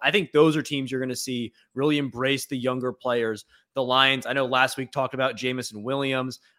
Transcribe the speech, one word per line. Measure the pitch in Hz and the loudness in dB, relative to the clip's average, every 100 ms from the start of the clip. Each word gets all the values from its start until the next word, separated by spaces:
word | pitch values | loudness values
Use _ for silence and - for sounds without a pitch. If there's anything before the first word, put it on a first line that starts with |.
I | 139 | 0
think | 202 165 | 0 2
those | 147 160 151 | 4 6 4
are | |
teams | 135 143 131 | -2 -4 -4
you're | 131 | -4
gonna | 131 123 | -4 -6
see | - 123 113 _ _ | -4 -4 -6 _ _
really | 127 147 147 | -2 2 2
embrace | 139 117 131 135 - | 0 -2 0 0 -2
the | 135 | -4
younger | 123 127 123 | -2 -2 -2
players. | - 127 120 113 107 - _ _ | -4 -2 0 0 -4 -8 _ _
The | 139 | -4
Lions, | 123 131 135 135 117 | 2 4 6 4 0
I | |
know | 135 127 | -2 2
last | 127 131 - | 4 2 0
week | 127 | -6
talked | 143 131 | -2 -2
about | 131 131 110 | 0 -2 -2
Jameson | 127 127 120 107 | -4 -4 -6 -8
Williams. | 110 139 139 131 127 - _ | -4 -2 -2 -2 -4 -8 _